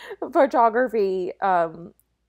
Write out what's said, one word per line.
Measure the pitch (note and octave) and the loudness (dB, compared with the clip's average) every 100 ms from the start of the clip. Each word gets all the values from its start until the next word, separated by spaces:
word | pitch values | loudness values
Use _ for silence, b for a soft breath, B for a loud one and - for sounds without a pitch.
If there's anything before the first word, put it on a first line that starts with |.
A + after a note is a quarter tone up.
| B G#4+ D4+ | B -12 -4
photography, | E4 C#4 D4+ A#3 A3 B3+ A3 G3 F#3+ F3+ - | 2 2 4 2 2 0 0 0 0 -4 -4
um, | G3 F3+ E3 D#3+ E3 _ _ _ | 0 0 0 -4 -18 _ _ _